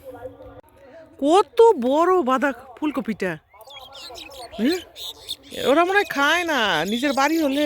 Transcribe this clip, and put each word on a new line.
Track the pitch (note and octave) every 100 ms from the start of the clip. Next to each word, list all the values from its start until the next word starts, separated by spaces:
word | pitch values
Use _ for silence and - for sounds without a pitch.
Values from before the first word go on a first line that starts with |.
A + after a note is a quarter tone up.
| C#4 A#3+ B3+ - - - - _ - - - -
কত | C#4 F4 G#4+ - A#4 F4+ A#3
বড় | C#4+ F4 F#4 B3
বাঁধা-, | C4 C#4 - - -
ফুলকপিটা। | D4+ C4+ A3+ G#3 F#3+ D#3 _ - - - - - - - - - - -
হ্যাঁ? | A#3 F4+ - - - - - - - - -
ওরা | C#4+ F4
মনে | G4
হয় | G4+ C4
খায় | C#4+ E4+ F4
না, | C#4+ G#3+ E3 F3
নিজের | A#3 C#4+ C4
বাড়ি | C#4 D#4+
হলে | D4 C4+